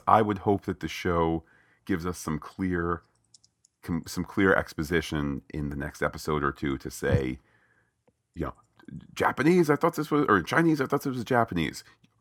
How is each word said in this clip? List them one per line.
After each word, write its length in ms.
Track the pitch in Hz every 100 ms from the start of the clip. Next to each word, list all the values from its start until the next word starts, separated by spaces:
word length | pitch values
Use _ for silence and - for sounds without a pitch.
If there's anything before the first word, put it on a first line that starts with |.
| -
I 140 | 104
would 160 | 107 95
hope 260 | 107 98
that 160 | - 90
the 80 | 80
show 560 | - 92 85 82 82 - _ _ _
gives 220 | - 92 87
us 120 | 90
some 220 | - 78
clear, 640 | - - 95 90 85 85 _ _ _ _ _ _ _ _
com-, 220 | - 85 -
some 160 | 90
clear 320 | 85 - 95 -
exposition 840 | - - 78 85 - 78 73 67 -
in 180 | 78 73
the 40 | 71
next 260 | 71 -
episode 400 | 76 78 - 76
or 120 | 71
two 240 | - 73 67
to 120 | 76
say, 500 | - 69 69 65 65 _ _ _ _ _ _ _ _ _
you 120 | - 71
know, 80 | - _ _ - 73 -
"Japanese, 560 | - - - 139 180 156
I 60 | 143
thought 220 | 165 160
this 120 | 151
was, 160 | 147 -
or 120 | 101
Chinese, 380 | 80 135 170 151
I 60 | 127
thought 160 | 143
this 140 | 139 127
was 100 | 107
Japanese. 580 | 123 113 87 73 - - _ _ _